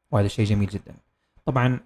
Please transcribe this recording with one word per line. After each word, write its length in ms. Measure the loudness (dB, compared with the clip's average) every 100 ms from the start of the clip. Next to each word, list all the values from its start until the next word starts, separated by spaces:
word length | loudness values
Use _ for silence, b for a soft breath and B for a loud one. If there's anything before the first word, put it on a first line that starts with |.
| -4
وهذا 180 | 0 0
شيء 180 | 0 0
جميل 220 | 0 0
جدًا. 260 | -4 -12 -20 _ _ _ _
طبعًا، 360 | -2 0 2 0